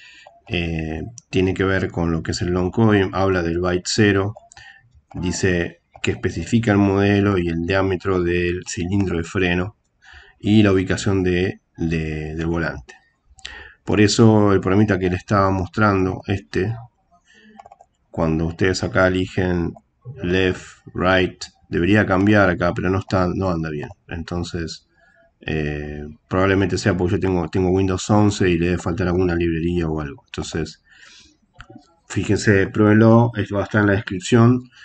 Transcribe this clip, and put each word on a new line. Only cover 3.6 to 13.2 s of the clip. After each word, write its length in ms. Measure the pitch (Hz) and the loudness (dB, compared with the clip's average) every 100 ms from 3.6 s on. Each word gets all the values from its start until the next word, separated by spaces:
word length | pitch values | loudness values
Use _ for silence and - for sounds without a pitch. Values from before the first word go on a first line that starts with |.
| 90 90 - | -2 -4 -4
cero, 480 | - 104 98 98 113 - - - - _ _ _ | 2 4 4 -2 -8 -18 -20 -20 -20 _ _ _
dice 680 | - 90 - 98 87 85 - _ - | -8 -6 -2 0 0 -2 -8 _ -8
que 100 | - | -6
especifica 600 | 90 90 - 82 117 113 | -4 -6 -6 -2 0 2
el 60 | 101 | 2
modelo 600 | 101 98 101 101 101 95 | 4 2 2 2 2 0
y 120 | 87 | -2
el 160 | 82 85 | -4 -2
diámetro 560 | 95 98 90 98 92 | 0 0 -2 -2 0
del 420 | 87 87 87 87 - | 0 0 -2 -4 -8
cilindro 520 | - 87 98 95 85 | -8 -2 -2 0 -2
de 80 | 82 | -4
freno 500 | 98 90 90 95 - _ _ - - - _ | -2 0 0 -2 -8 _ _ -20 -20 -20 _
y 240 | 101 107 | 2 4
la 80 | 104 | 6
ubicación 500 | 95 90 85 - 98 | 4 0 -2 0 0
de, 380 | 90 90 95 - _ - | 0 0 -2 -4 _ -6
de, 600 | 82 82 78 76 78 80 | -4 -4 -4 -8 -8 -6
del 100 | 82 | -4
volante. 480 | 85 78 69 - - _ _ | -4 -4 -8 -14 -20 _ _